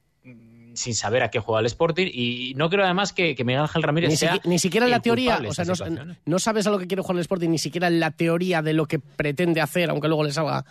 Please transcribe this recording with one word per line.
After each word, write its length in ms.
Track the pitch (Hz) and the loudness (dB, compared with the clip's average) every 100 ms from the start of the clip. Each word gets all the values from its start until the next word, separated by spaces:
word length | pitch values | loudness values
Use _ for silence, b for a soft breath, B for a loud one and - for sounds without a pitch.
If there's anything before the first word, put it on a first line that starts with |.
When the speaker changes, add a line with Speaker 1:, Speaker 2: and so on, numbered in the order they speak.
| _ _ | _ _
Speaker 1:
mm, 500 | 127 117 113 117 117 | -20 -20 -20 -20 -18
sin 200 | 117 123 | -10 -4
saber 280 | 110 101 123 | -4 0 0
a 80 | 117 | 0
qué 80 | 123 | -2
juega 220 | 113 110 | 0 0
el 60 | 117 | 0
Sporting, 420 | - 165 160 185 | 0 0 0 -2
y 400 | 127 120 123 127 135 | -2 -4 -4 -8 -2
no 120 | 160 | 0
creo 160 | 202 | 2
además 300 | 190 180 196 | 2 2 -2
que, 200 | - 170 | 0 -2
que 100 | 131 | 0
Miguel 180 | 120 131 | 0 2
Ángel 200 | 151 165 | 2 0
Ramírez 280 | 151 156 170 | 2 2 2
Speaker 2:
Ni 60 | 156 | 2
Speaker 1:
sea 160 | 160 | 2
Speaker 2:
siqui-, 120 | 180 170 | 0 2
ni 120 | 175 | 2
siquiera 260 | 185 196 | 2 2
en 60 | 247 | 2
la 60 | 240 | 2
Speaker 1:
el 60 | |
culpable 200 | 233 233 | 2 2
Speaker 2:
teoría, 160 | 254 208 | 2 0
Speaker 1:
de 60 | 208 | -2
Speaker 2:
o 60 | |
sea, 80 | 190 | -4
Speaker 1:
esta 100 | 170 | -2
Speaker 2:
no, 40 | 180 | -2
Speaker 1:
situación, 340 | - - 160 | -4 -8 -8
¿eh? 60 | 175 - | -10 -2
Speaker 2:
no 120 | 180 | 0
sabes 280 | 226 214 202 | 2 0 2
a 40 | |
lo 80 | 202 | 0
que 80 | 180 | -2
quiere 140 | 190 | -4
jugar 160 | 185 180 | -2 -2
el 60 | |
Sporting, 260 | 156 185 170 | -2 -2 0
ni 100 | 156 | 0
siquiera 280 | 151 175 175 | -2 -2 0
en 100 | 170 | 2
la 120 | 160 | 0
teoría 500 | - 165 170 185 165 | 0 0 0 0 0
de 140 | 156 | 0
lo 100 | 156 | 0
que 140 | 151 151 | 0 -4
pretende 640 | - - 147 143 175 160 | -6 -6 -4 0 0 2
hacer, 260 | 151 180 160 | 0 0 0
aunque 200 | 147 156 | 0 0
luego 140 | 156 | 0
le 80 | 151 | 0
salga 340 | 143 143 135 139 | -2 -2 -2 -6